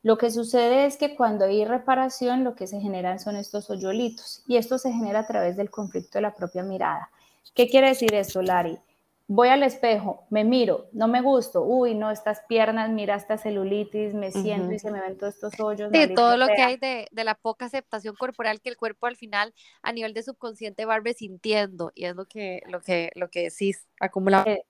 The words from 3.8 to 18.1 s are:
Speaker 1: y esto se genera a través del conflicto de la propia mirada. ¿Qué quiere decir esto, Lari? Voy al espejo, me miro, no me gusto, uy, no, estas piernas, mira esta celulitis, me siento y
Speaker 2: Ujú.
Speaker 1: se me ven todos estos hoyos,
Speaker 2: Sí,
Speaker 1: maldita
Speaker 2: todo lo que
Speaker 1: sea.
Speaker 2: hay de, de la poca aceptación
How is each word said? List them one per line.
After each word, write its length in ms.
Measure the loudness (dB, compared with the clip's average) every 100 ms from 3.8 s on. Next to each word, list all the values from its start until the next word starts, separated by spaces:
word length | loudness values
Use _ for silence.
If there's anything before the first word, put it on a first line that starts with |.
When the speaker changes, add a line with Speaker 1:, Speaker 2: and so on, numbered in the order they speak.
| -4 -2 -4 -6 -16 -14 0
Speaker 1:
y 100 | 0
esto 200 | 2 -4
se 120 | -2
genera 260 | -2 -2 -2
a 60 | -2
través 300 | -2 0 -2
del 120 | -6
conflicto 480 | -6 -8 -8 -6 -4
de 60 |
la 120 | -4 -4
propia 280 | -8 -6
mirada. 460 | -8 -2 -2 -2 -10 _ _ _ -6
¿Qué 140 | 2 6
quiere 220 | 6 6
decir 240 | 4 2 2
esto, 260 | 0 -2
Lari? 360 | 2 2 0 -6 _ _ _ _ 0
Voy 200 | 4 6
al 140 | 6
espejo, 600 | 4 2 0 2 0 -8 _
me 160 | 2 4
miro, 420 | 4 4 0 -4
no 140 | -2 2
me 120 | 2
gusto, 420 | 4 2 2 0
uy, 320 | 2 2 2 0
no, 160 | -2
estas 280 | -2 -4 -4 0
piernas, 420 | 2 4 2 -2
mira 260 | -2 -2 -4
esta 220 | -2 -4
celulitis, 760 | -2 -4 -2 -2 -4 -4 -4
me 180 | -6 -6
siento 420 | -4 -2 -2 -4
y 20 | -6
Speaker 2:
Ujú. 40 |
Speaker 1:
se 120 | -6
me 100 | -8
ven 160 | -8 -6
todos 160 | -8 -8
estos 240 | -12 -4
hoyos, 320 | -4 -4 2
Speaker 2:
Sí, 60 | 4
Speaker 1:
maldita 160 | 4 6
Speaker 2:
todo 220 | 4 6
lo 80 | 4
que 60 | 4
Speaker 1:
sea. 120 | 4
Speaker 2:
hay 100 | 2
de, 300 | -6 -6 -10
de 120 | -6
la 120 | -4 -4
poca 300 | -6 -8 -8
aceptación 500 | -8 _ -10 -10